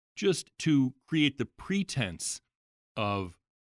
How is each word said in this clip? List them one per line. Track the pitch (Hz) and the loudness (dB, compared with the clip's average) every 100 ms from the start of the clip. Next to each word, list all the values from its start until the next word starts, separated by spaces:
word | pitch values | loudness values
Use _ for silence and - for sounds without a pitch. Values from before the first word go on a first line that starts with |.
| _ - | _ -2
just | 196 165 - - | 0 0 -4 -2
to | 160 143 127 - _ | 4 4 4 -2 _
create | 160 147 - | 0 2 0
the | 113 | -6
pretense | - - 196 180 139 95 82 - - _ _ _ _ _ - | -8 -4 -2 -2 -4 -4 -4 -8 -10 _ _ _ _ _ -4
of | 104 101 92 - _ _ | -2 -2 -6 -12 _ _